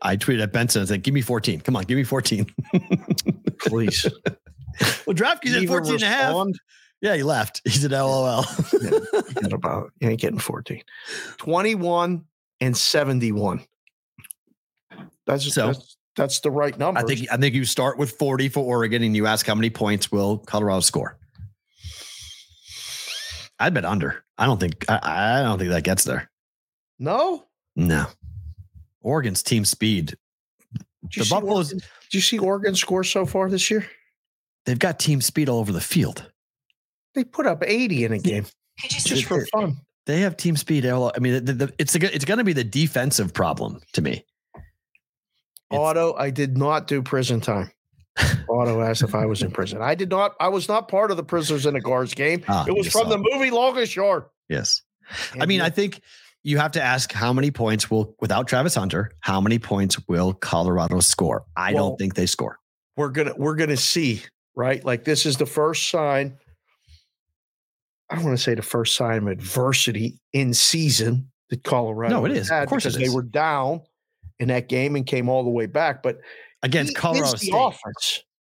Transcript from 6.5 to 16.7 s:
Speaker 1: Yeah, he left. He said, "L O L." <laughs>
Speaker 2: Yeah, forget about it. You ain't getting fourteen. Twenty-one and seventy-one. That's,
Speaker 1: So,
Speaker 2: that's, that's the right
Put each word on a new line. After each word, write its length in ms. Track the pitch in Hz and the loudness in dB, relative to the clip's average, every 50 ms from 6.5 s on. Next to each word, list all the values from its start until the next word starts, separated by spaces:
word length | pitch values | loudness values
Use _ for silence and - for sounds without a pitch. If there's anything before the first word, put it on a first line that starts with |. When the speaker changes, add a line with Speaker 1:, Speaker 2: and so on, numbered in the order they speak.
| 185 - _ _ - - - _ _ - 190 | -2 -6 _ _ -20 -20 -20 _ _ -4 0
Speaker 1:
Yeah, 100 | 214 190 | 0 2
he 60 | 151 | 2
left. 380 | 139 147 147 117 110 - - - - | 2 2 2 0 0 -2 -4 -6 -2
He 60 | 131 | 0
said, 220 | 104 139 143 139 | 2 2 2 2
"L 160 | 135 135 135 135 | 2 2 2 2
O 160 | 135 135 131 | 2 2 2
L." 180 | 127 117 120 131 | 2 2 0 -2
<laughs> 380 | - - - 156 - - - | -2 -2 -4 -2 2 2 2
Speaker 2:
Yeah, 380 | - - 427 440 440 - - 427 | 2 2 0 0 0 0 -2 -2
forget 320 | - - - - - - | -2 -2 -4 -4 -4 -2
about 340 | - - 175 - - 95 - | -2 -2 -2 -2 -2 -2 -6
it. 60 | - - - | -8 -6 -2
You 80 | 117 117 | 0 0
ain't 100 | 113 117 | 0 0
getting 180 | - 85 - - | 0 -2 -2 -2
fourteen. 440 | - - - - - - - - - - - - - - - - - - - | -4 -6 -6 -8 -8 -10 -12 -12 -12 -20 -20 -18 -14 -12 -12 -12 -12 -12 -14
Twenty-one 880 | - - 151 165 175 202 220 220 190 170 175 175 175 175 175 180 165 - _ _ _ _ _ _ - | -8 -4 0 0 2 2 2 0 0 0 0 2 2 2 0 -2 -4 -6 _ _ _ _ _ _ -2
and 160 | 127 127 120 | 0 0 2
seventy-one. 880 | - - - - 151 143 135 131 123 120 113 104 104 104 95 90 - - _ _ _ _ _ _ _ _ _ _ - - - - _ _ _ _ _ _ _ _ _ _ - - - 214 170 _ _ - | 2 2 2 2 2 2 2 2 2 2 0 0 0 0 0 -2 -4 -8 _ _ _ _ _ _ _ _ _ _ -20 -20 -20 -20 _ _ _ _ _ _ _ _ _ _ -20 -20 -20 -20 -20 _ _ -4
That's, 260 | - 139 139 139 139 | -2 -2 -2 -2 -2
Speaker 1:
So, 140 | - 147 110 117 | 0 2 2 0
Speaker 2:
that's, 280 | 135 131 - - - _ _ _ - | 0 -4 -8 -18 -20 _ _ _ -4
that's 240 | - 143 135 - - | -2 -2 0 0 0
the 100 | - 151 | 0 0
right 260 | 131 147 147 143 | 0 0 0 0